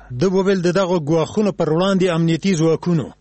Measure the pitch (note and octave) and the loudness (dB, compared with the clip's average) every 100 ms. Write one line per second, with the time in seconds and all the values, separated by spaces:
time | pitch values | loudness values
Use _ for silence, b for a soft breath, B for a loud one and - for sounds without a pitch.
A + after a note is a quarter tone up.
0 | - B2 F#3 F#3 F#3+ G3 F3 F3+ F#3 F3+ | -14 -4 0 2 2 0 0 0 0 0
1 | C#3+ E3 D#3 G#3 G#3 - D#3+ D#3+ G3 F#3+ | 0 0 0 0 -2 0 0 0 0 2
2 | F#3 E3 E3 D#3+ G3 E3+ E3 D#3 F3 E3 | 0 0 0 0 0 2 2 0 0 -2
3 | A#2 - | -4 -6